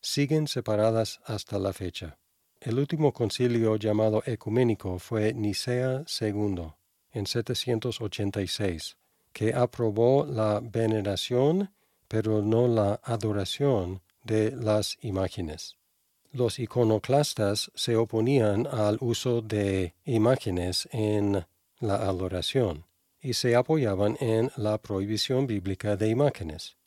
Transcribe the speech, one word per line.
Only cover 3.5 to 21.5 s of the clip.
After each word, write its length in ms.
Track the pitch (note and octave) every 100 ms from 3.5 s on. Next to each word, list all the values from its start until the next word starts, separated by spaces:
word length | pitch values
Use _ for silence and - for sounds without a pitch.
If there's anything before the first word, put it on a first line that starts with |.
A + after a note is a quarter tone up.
| A#2 A2+ A2
llamado 460 | G#2+ G#2+ A2 G#2+ -
ecuménico 720 | A2+ - A2+ B2 G#2+ G2 F2+
fue 340 | - A2+ G#2+
Nicea 720 | A#2+ G#2 F#2+ - B2 C3 C3 D#3
segundo, 720 | - G#2+ G#2 G#2 F#2 E2 - _ _ _
en 160 | A#2 G2
setecientos 760 | A#2+ A2 B2 - A2+ B2 A2+
ochenta 400 | G#2+ - G2+ G2+
y 60 | F#2+
seis, 500 | - G2+ E2 - - _ _ _
que 200 | - A2
aprobó 720 | B2 B2 - A2+ G#2 A#2 C#3
la 360 | D3+ B2 A2 G#2+
veneración, 1080 | A#2 A2+ A2+ A2 G2+ F#2+ - B2 C#3 F3+ G3+ _ _ _ _
pero 320 | A2 A2 G#2+
no 280 | G#2 A2+ B2
la 300 | A2+ G2+ G#2
adoración 1000 | - A#2 A2 G2+ F#2 - C#3+ A#2 F2+ F#2 _ _
de 260 | - G#2+ G#2+
las 440 | B2+ A2+ G#2+ G2+ -
imágenes. 760 | A2+ F#2+ F#2+ - E2 D#2 - - _ _ _ _ _
Los 260 | B2 A#2+ -
iconoclastas 1120 | A#2 B2 A2+ A2 - C#3 D3 - G2+ G#2+ -
se 220 | - - A2+
oponían 720 | A2+ A2+ A2+ C#3+ G#2+ G2+ A#2+
al 300 | A#2+ G#2 G#2+
uso 400 | A#2+ A#2 B2+ A#2
de 500 | A2 G#2+ G2+ F#2+ F2 _ -
imágenes 840 | A2+ A2 C3 - F2 F2+ F2+ -
en 540 | - G#2+ G#2 G2+ G2 E2+